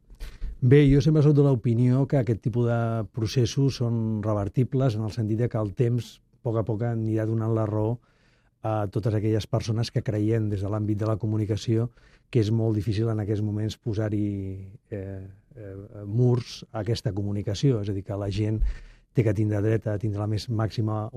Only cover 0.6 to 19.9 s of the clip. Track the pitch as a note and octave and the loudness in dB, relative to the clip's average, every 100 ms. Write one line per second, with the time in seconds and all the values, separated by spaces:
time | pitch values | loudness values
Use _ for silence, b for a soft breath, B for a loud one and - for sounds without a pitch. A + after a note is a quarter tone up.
0.6 | B2+ C#3+ C#3+ C#3+ D3 D#3 D3 C#3+ C#3+ B2+ | 6 8 8 6 4 4 6 6 4 4
1.6 | A#2+ A2+ B2 B2+ C3+ C#3+ A#2 G#2+ - A#2 | 2 2 4 2 2 2 0 -2 -2 0
2.6 | A#2+ A#2 A#2 A2+ G#2+ - G#2+ - A#2 - | 0 0 0 -2 -4 -4 -2 2 0 2
3.6 | C3+ - A#2 A#2 A2 A2 G#2 G#2 G2 - | 0 0 -2 0 0 -2 0 -2 0 0
4.6 | A#2+ C3+ C3+ G#2+ A2 A#2+ G#2 A2 A#2+ A2+ | 0 2 0 0 -2 -2 -2 0 0 -2
5.6 | G#2+ - A#2+ A#2+ - - _ _ A#2+ A2+ | -2 0 0 0 -4 -14 _ _ -4 -2
6.6 | G#2 G#2 A#2 A2+ A2 A2 A2 A2+ A2 A2+ | -2 -2 -2 -2 -2 0 0 0 0 0
7.6 | G#2+ G#2+ G#2+ B2 b b b b b _ | 0 0 0 -2 b b b b b _
8.6 | A2 G#2+ G#2 A2+ A2 G#2+ A2 A2 - A2+ | -4 -2 -2 -2 0 0 2 0 0 -2
9.6 | G#2+ A2 A#2+ B2 - G#2 G#2+ A2+ G#2+ G#2 | 0 -2 -2 -2 -2 0 2 2 0 -2
10.6 | G2 G#2+ G#2 G#2 G#2+ A2 A2 G#2+ G#2 G#2 | -2 -2 -2 0 -2 -2 -2 -2 0 -2
11.6 | - A2 A#2+ b b b _ A#2+ G#2 A2+ | 0 0 0 b b b _ 2 2 2
12.6 | A2+ G#2+ G2 G2+ A#2 G#2+ G2+ G#2 G#2+ G#2 | 2 0 0 0 0 -2 -2 -2 -2 -2
13.6 | G#2+ - - G#2 A2 G#2 G#2 G2+ F#2+ F#2+ | -4 -4 -4 -2 -2 0 -2 -4 -6 -10
14.6 | F#2+ G2+ _ G#2 F#2+ F#2+ F#2+ G2 _ - | -14 -20 _ -10 -8 -10 -14 -18 _ -18
15.6 | G2+ G2 G#2 G#2 G#2 A2+ B2 A#2+ - - | -16 -14 -16 -14 -4 2 4 4 -2 -12
16.6 | - A2+ G#2 A2+ A2+ F#2+ G2+ G2+ G2 G2+ | -10 -6 -2 -2 -2 -2 -2 -4 -4 0
17.6 | C#3+ A#2 G2+ G2 - G2+ G2 G2 G#2+ G#2+ | 2 2 -2 -6 -6 -6 -4 -2 0 0
18.6 | B B B B _ - A2 G#2 G#2+ G#2 | B B B B _ 2 2 2 2 2
19.6 | G#2 A2+ A2 | 2 0 0